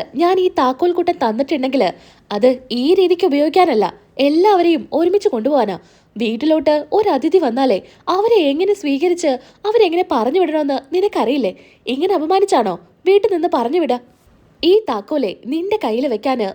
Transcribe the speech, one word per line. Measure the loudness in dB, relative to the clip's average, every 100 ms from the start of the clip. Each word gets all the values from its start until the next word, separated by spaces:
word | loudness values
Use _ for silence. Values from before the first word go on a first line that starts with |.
| 0 -2
ഞാൻ | 0 2
ഈ | 0
താക്കോൽ | 0 0 0 -2
കൂട്ടം | 0 -2
തന്നിട്ടുണ്ടെങ്കില് | -2 -2 -2 -2 -2 -2 0 -2 -4 -14 _ -10
അത് | 0 2 2 -4
ഈ | -4 0
രീതിക്ക് | 2 2 2 0
ഉപയോഗിക്കാനല്ല, | 2 2 2 2 2 -2 -4 _ -2
എല്ലാവരെയും | 0 2 4 4 2 0 -2
ഒരുമിച്ച് | -2 0 0 0
കൊണ്ടുപോകാനാ. | -2 0 0 0 -4 -12 _ _ -6
വീട്ടിലോട്ട് | -4 -2 0 0 2 0 0
ഒരു | 0 0
അതിഥി | 0 2 2
വന്നാലേ | 2 0 0 0 -4 -12 -4
അവരെ | 0 2 2
എങ്ങനെ | 2 0 -2
സ്വീകരിച്ച് | -2 -2 -2 0 0 -2 -2 -6 _ 0
അവരെങ്ങനെ | 2 2 2 -2
പറഞ്ഞു | -2 0 0
വിടണമെന്ന് | 0 0 -2 -4 -4
നിനക്കറിയില്ലേ? | -2 -2 -2 -2 0 -2 -6 -16 _ -8
ഇങ്ങനെ | -4 -2
അപമാനിച്ചാണോ | -2 0 0 2 2 0 -4 -12 _ 2
വീട്ടിൽ | 2 2
നിന്ന് | 0 0
പറഞ്ഞു | -2 -2 -2
വിടാ? | -2 -4 -6 _ _ _ _ _
ഈ | 2 2
താക്കോലെ | 0 -6 -4 -4 -4 -6 -10
നിന്റെ | -8 -4 -4
കയ്യിൽ | -2 -2 -2
വെക്കാന് | -4 -2 -4 -4